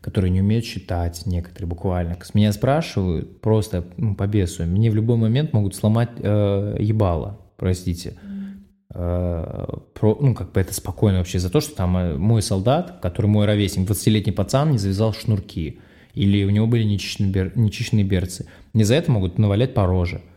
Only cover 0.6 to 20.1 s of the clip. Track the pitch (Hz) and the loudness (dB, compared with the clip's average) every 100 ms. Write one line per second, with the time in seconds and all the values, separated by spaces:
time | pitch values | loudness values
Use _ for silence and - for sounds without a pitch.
0.6 | 113 - - 87 85 82 - 90 82 - | -2 -10 -6 -2 -2 -4 -4 -4 -4 -8
1.6 | 87 85 98 90 85 87 - 104 107 101 | -8 -4 -2 -2 -4 -6 -2 2 2 2
2.6 | 123 147 165 - 92 80 - - 110 110 | 0 0 0 -2 0 -2 -4 -6 0 2
3.6 | - 90 85 - 113 98 98 104 87 - | 0 -6 -6 -4 -4 -2 0 0 0 -2
4.6 | 85 92 113 107 113 117 110 123 151 113 | 0 2 2 2 2 2 2 2 2 0
5.6 | 98 - 107 110 120 - 101 104 101 98 | 0 0 2 2 0 -4 0 2 2 0
6.6 | 101 107 107 110 98 82 62 104 - _ | -2 -2 0 2 2 0 -4 -10 -18 _
7.6 | 95 90 - 85 - - 196 196 - - | -2 0 -2 -6 -8 -12 -14 -12 -12 -14
8.6 | - _ _ - 87 87 90 85 - - | -20 _ _ -6 -4 -2 -2 -4 -6 -8
9.6 | 50 - - - 107 110 139 - 80 - | -8 -10 -12 0 0 4 2 0 -2 -2
10.6 | 90 - - - 107 92 90 95 87 147 | -2 -4 -8 0 2 2 0 -2 0 0
11.6 | 151 - 90 90 87 71 101 113 - 95 | -2 -4 0 0 0 0 2 2 2 0
12.6 | 98 147 180 - - - 101 107 104 104 | 2 0 -2 -6 -6 -2 2 4 2 2
13.6 | 98 95 92 101 - 107 101 92 95 135 | 0 0 -2 0 2 2 0 -2 0 0
14.6 | 156 123 98 98 110 104 - 104 - - | 2 2 0 0 0 -2 -2 -2 -2 -8
15.6 | 76 - - - - - 101 101 98 104 | -8 -10 -20 -20 -14 0 2 4 4 2
16.6 | 113 117 107 101 - - 101 95 92 101 | 2 2 2 0 -4 -2 0 0 -2 0
17.6 | 107 - 113 110 98 95 90 - - - | 0 0 -2 0 2 0 -2 -8 -14 -16
18.6 | - 110 104 135 165 113 92 - 107 101 | -4 0 4 4 2 0 0 2 2 4
19.6 | 135 - 92 92 87 | 2 2 2 2 0